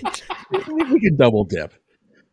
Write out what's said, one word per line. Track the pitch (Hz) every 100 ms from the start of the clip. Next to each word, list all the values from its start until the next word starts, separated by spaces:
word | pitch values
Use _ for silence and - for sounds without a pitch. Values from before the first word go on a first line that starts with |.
| - - - - - 381 359
We | 311 294 277
can | 214 147
double | 127 110
dip. | 98 87 76 _ _ _ _ _ _